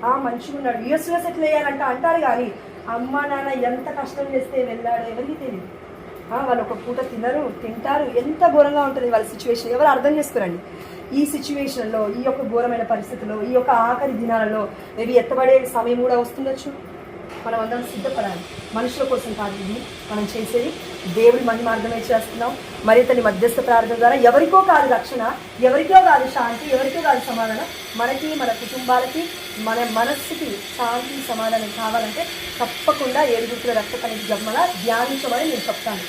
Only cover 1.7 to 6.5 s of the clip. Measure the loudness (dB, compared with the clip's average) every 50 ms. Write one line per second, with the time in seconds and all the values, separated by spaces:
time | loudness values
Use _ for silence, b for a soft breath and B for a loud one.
1.7 | -2 -2 -2 -2 -2 0 0 2 2 2 2 2 0 0 -2 -4 -6 -10 -14 -16
2.7 | -18 -16 -10 -8 -6 -6 -4 -2 -2 -2 -2 -2 -2 -4 -2 -4 -2 0 0 0
3.7 | -2 -2 -6 -6 -6 -6 -8 -8 -6 -6 -6 -2 -2 -2 -2 0 -2 -2 -2 -2
4.7 | -4 -4 -2 -2 -2 -2 -2 -6 -6 -8 -6 -6 -6 -8 -8 -8 -8 -10 -10 -12
5.7 | -16 -18 -18 -18 -18 -18 -18 -18 -18 -18 -12 -6 -6 -4 0 0